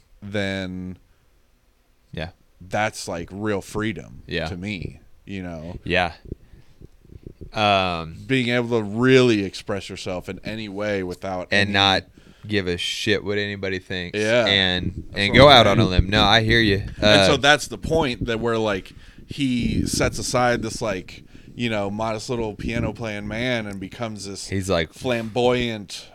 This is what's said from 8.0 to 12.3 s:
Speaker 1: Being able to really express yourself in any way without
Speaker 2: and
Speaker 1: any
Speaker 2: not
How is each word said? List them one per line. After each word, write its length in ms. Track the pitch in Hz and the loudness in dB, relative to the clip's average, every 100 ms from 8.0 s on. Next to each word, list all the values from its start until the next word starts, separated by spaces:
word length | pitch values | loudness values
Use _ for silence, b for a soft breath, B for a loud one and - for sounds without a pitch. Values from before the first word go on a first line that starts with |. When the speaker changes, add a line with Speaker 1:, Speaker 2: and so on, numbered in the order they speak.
| 80 80 104 | -6 -10 -2
Speaker 1:
Being 220 | 135 120 | -2 0
able 200 | 123 117 120 | -2 0 -2
to 40 | |
really 600 | 104 110 127 131 123 107 | -2 2 6 8 8 4
express 460 | 95 - - 101 - | 0 -6 -8 -8 -8
yourself 400 | 95 104 90 92 | -10 -8 -8 -8
in 100 | 92 | -12
any 260 | - 110 107 | -10 -10 -10
way 340 | 98 107 101 | -6 -2 -2
without 440 | 90 87 95 92 87 | -2 -6 -6 -6 0
Speaker 2:
and 180 | 101 98 | 2 2
Speaker 1:
any 20 | |
Speaker 2:
not 300 | 98 98 92 - b b | 4 4 4 -2 b b